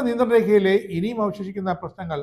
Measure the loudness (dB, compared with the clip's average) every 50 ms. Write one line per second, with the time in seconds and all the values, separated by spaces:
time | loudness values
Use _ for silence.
0 | 0 0 0 0 2 4 4 4 4 6 4 4 4 4 2 2 0 -2 -4 -4
1 | -4 -4 -2 -2 -4 -4 -4 -6 -10 -10 -8 -6 -4 -4 -4 -4 -6 -12 -12 -12
2 | -10 -8 -8 -6